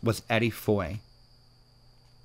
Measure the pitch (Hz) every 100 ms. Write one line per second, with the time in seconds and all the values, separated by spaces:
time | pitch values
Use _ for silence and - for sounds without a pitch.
0 | 117 104 - 113 117 - - 101 85 -
1 | - - - - - - _ - - -
2 | - -